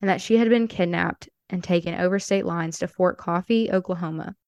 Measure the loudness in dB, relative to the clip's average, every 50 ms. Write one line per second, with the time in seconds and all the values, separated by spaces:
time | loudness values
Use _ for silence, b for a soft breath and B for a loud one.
0 | 0 0 0 0 2 2 4 4 6 6 4 4 2 0 0 0 0 0 0 -2
1 | -2 -2 -4 -6 -12 -20 _ _ _ -8 -8 -6 -2 0 0 0 0 -2 -4 -2
2 | 0 0 0 0 0 0 -2 0 0 -2 -4 -4 -4 -6 -6 -6 -8 -6 _ 2
3 | 2 2 0 -2 -4 -2 -2 -2 0 2 2 2 2 2 0 -2 -2 -2 -6 -6
4 | -6 -6 -6 -6 -8 -10 -12 _ _